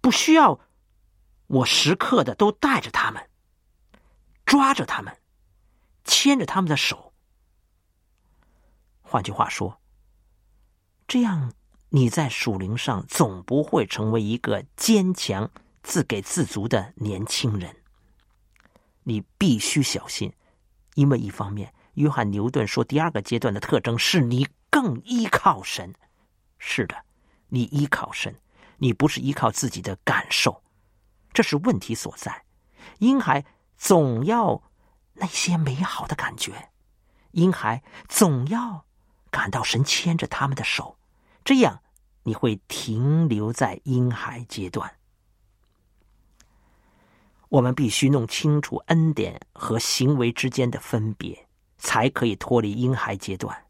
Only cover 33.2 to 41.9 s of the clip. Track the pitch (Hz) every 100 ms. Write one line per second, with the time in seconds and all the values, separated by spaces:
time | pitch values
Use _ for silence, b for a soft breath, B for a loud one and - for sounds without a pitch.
33.2 | 175 139 139 b b _ - 180 143 113
34.2 | 143 233 208 113 _ _ _ _ _ -
35.2 | 185 - - 170 147 131 185 - - 147
36.2 | - 110 - - - _ _ _ _ _
37.2 | _ - 175 185 107 117 B B B -
38.2 | 190 135 131 226 240 175 _ _ _ _
39.2 | _ - 98 123 113 117 143 - 175 165
40.2 | - - 139 135 117 - - - _ _
41.2 | _ _ - 269 208 - _